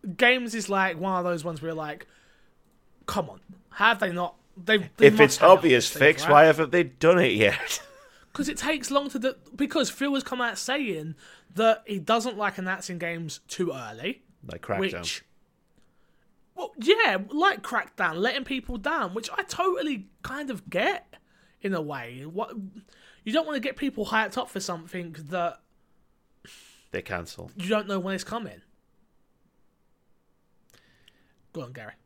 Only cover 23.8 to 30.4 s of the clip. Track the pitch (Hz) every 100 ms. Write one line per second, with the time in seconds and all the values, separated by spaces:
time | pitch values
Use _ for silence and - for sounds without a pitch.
23.8 | 277 262 202 220 214 240 - 196 190 170
24.8 | 165 185 170 156 147 180 170 - _ _
25.8 | _ _ _ _ _ _ - - - _
26.8 | _ - - 92 85 - 87 - 180 214
27.8 | 202 196 185 190 - 226 196 87 _ _
28.8 | _ _ _ _ _ _ _ _ _ _
29.8 | _ _ _ _ _ _